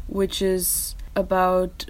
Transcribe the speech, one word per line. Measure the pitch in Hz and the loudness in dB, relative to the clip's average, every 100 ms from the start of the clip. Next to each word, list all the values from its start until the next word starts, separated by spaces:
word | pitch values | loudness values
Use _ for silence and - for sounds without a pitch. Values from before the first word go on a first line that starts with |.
| - | -6
which | 196 190 - | -2 0 0
is | 190 185 175 - - - - - | 0 2 0 -2 -4 -8 -6 -2
about | 185 185 185 185 180 - | 2 4 4 4 0 -4